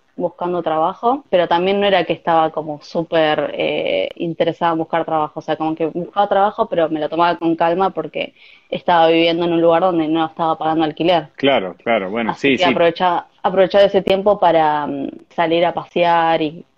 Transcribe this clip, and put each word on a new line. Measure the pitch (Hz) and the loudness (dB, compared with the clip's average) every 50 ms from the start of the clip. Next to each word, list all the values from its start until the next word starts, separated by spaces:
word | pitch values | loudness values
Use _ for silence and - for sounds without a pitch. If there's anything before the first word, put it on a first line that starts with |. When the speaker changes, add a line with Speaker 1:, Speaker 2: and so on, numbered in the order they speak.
| _ _ _ | _ _ _
Speaker 1:
buscando | - 175 170 - - 175 175 180 175 165 | -6 -6 -6 -6 -6 -6 -6 -4 -4 -4
trabajo, | 160 156 156 160 180 185 - 233 233 269 294 - _ | -2 -2 0 -2 -2 -2 -2 -2 -2 -2 -2 -2 _
pero | - 180 170 - | 0 0 2 2
también | 175 175 180 190 202 202 | 0 0 2 0 0 2
no | 202 | 2
era | 202 190 180 165 | 2 2 2 2
que | - 160 | 0 -4
estaba | - - 175 165 160 160 156 | -4 -2 0 2 2 2 0
como | - 160 151 156 147 147 | -2 -6 -8 -8 -10 -12
súper, | - - - 175 165 - 175 160 156 151 151 151 143 - - | -12 -8 -6 -6 -4 -2 0 2 2 2 2 0 -2 -4 -4
eh, | - 156 151 147 156 - - - 95 - - - | -4 -4 -2 -2 -4 -4 -2 -2 -2 -2 -4 -6
interesada | - 170 170 160 - 175 165 160 - 180 170 | -8 -8 -6 -4 -2 -2 -2 -2 -2 -2 -2
en | 165 160 | -2 -2
buscar | 160 - - 165 160 | -4 -2 -4 -4 -2
trabajo, | - 160 156 151 151 - 160 | -2 -2 -2 -2 -4 -6 -8
o | - | -6
sea, | - 156 156 | -6 -4 -4
como | 160 160 160 | -4 -4 -4
que | 160 165 151 | -4 -4 -4
buscaba | - 175 170 - - 202 202 202 | -4 -6 -8 -6 -2 -2 0 0
trabajo, | 202 196 196 214 - - 220 - | 2 0 0 0 0 -2 -4 -2
pero | 180 170 160 151 | -2 -2 -2 -2
me | 156 151 | -2 -4
lo | 151 147 | -6 -4
tomaba | 160 165 170 175 170 160 | -2 0 0 0 0 0
con | 165 165 165 | -2 -2 0
calma | 165 170 170 175 185 190 185 | 0 0 0 0 0 -2 -2
porque | - 180 160 - - 165 - - - _ - - - _ _ - | -4 -6 -10 -8 -8 -8 -10 -10 -12 _ -20 -20 -20 _ _ -10
estaba | - 175 - 180 175 165 165 160 | -10 -4 0 2 4 4 4 4
viviendo | 165 165 165 170 170 170 175 | 4 4 4 2 2 0 0
en | 170 170 | 0 0
un | 165 | 2
lugar | 165 170 165 165 185 | 4 4 4 4 2
donde | 185 175 165 156 151 | 2 0 0 0 0
no | 160 165 160 | 0 -2 -2
estaba | 160 - - 170 160 156 - | -2 -4 -4 -2 -2 -2 -2
pagando | 156 160 156 160 160 | -2 -2 0 0 -2
alquiler. | 151 151 - 156 175 180 160 151 - _ | -2 -2 -2 0 2 2 2 0 -4 _
Speaker 2:
Claro, | - 135 139 135 113 95 90 85 | -2 0 2 2 2 0 -4 -8
claro, | - - 120 117 104 95 90 | -6 -2 0 0 0 0 -2
bueno, | 104 117 113 107 | -4 -4 -4 -4
Speaker 1:
Así | - - - 139 131 | -4 -2 0 0 0
Speaker 2:
sí, | 110 | 2
Speaker 1:
que | 175 | 2
Speaker 2:
sí. | 175 | 0
Speaker 1:
aprovechaba, | 170 180 170 170 165 - 185 180 175 - - - _ _ - | 2 2 2 0 2 0 0 0 0 -2 -4 -8 _ _ -4
aprovechaba | 208 180 190 190 175 - 202 202 | 0 2 2 2 4 4 4 4
ese | 190 208 190 | 4 4 2
tiempo | 185 - 190 196 196 208 202 202 | 0 2 0 2 2 2 2 2
para, | 185 170 160 160 156 151 151 147 147 143 | 4 2 4 4 2 2 0 -2 -4 -4
mm, | 143 139 135 - - - - _ _ | -6 -6 -8 -8 -10 -14 -18 _ _
salir | - 170 160 165 170 175 | -2 0 0 2 2 0
a | 170 160 | 0 -2
pasear | 160 151 - - 180 170 170 170 170 165 165 165 160 | -4 -8 -6 -2 0 2 2 2 2 2 2 0 0
y | 160 147 165 175 - _ _ | -2 -4 -6 -10 -18 _ _